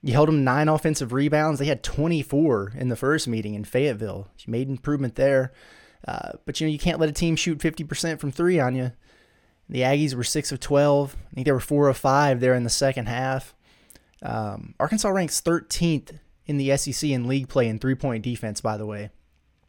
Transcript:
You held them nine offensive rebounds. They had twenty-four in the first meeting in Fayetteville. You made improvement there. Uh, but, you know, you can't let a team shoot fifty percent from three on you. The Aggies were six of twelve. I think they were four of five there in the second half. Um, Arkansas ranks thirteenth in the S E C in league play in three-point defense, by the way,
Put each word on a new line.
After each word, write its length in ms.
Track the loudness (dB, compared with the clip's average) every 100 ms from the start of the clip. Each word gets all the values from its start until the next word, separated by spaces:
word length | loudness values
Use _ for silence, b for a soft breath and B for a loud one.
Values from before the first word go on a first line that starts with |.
You 120 | 2
held 160 | 4 6
them 160 | 6
nine 240 | 4 4 4
offensive 440 | 2 0 -2 -2
rebounds. 460 | 0 2 2 2 0
They 80 | 0
had 160 | -2
twenty-four 920 | -2 -2 0 0 0 2 4 2 0 -4
in 120 | -4
the 80 | -2
first 300 | 0 0 0
meeting 280 | -4 -4
in 100 | -8
Fayetteville. 640 | -2 0 0 -2 -6 -8 -12 _
You 120 | -6
made 160 | -4 -4
improvement 480 | -6 -2 -2 -2 2
there. 360 | 4 4 2 B B B B B -10
Uh, 260 | -8 -8 -12
but, 160 | -10 -4
you 60 | -2
know, 40 |
you 80 | 0
can't 220 | 0 2
let 80 | 0
a 40 |
team 220 | 0 0
shoot 260 | 0 0 0
fifty 220 | -2 -4
percent 380 | -8 -6 -6 -4
from 100 | -6
three 300 | -2 2 2
on 160 | 2 0
you. 160 | -4 -6 b b b b b b _
The 120 | -2
Aggies 340 | 2 2 2
were 80 | -2
six 300 | -2 -4 -4
of 80 | -6
twelve. 560 | 0 2 4 4 2 -6 -14
I 20 |
think 120 | -4 0
they 60 |
were 60 | 0
four 300 | 2 2 4
of 80 | 4
five 420 | 2 4 4 4
there 160 | 2
in 80 | 2
the 80 | 2
second 360 | 0 0 0 -4
half. 480 | -4 -2 -4 -8 _ b b b b b b
Um, 520 | -8 -6 -6 -8 -14 -4
Arkansas 300 | -2 0 0
ranks 320 | 0 0 -2
thirteenth 720 | 0 0 -2 0 2 2 -2 -20 _ _ -4
in 120 | -2
the 120 | 2
S 160 | 0 0
E 60 |
C 200 | -4 -2
in 140 | 0 0
league 220 | -2 0
play 180 | 0 2
in 120 | 0
three-point 440 | -2 0 -2 -4
defense, 380 | -4 -6 -6 -4
by 160 | -4 -4
the 100 | -6
way, 240 | -8 -10 _ _ _ _ _